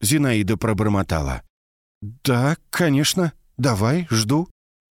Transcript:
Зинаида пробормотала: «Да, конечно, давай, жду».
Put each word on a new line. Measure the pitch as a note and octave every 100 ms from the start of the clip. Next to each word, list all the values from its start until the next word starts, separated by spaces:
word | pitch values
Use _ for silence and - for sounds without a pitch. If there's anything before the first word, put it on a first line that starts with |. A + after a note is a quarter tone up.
Зинаида | G2 D3+ C#3 A2 G2 A2
пробормотала: | A2 G2+ G#2+ G2+ F#2 E2 C#2 B1+ - _ _ _ _ _
«Да, | G#2 A2+ - A#2+ C3+ E3 _
конечно, | - E3+ C#3 D3 F#3+ E3+ - _ -
давай, | B2+ G#2+ A2 E3 E3+
жду». | A2+ G#2+ C#3+ F3+ _ _ _ _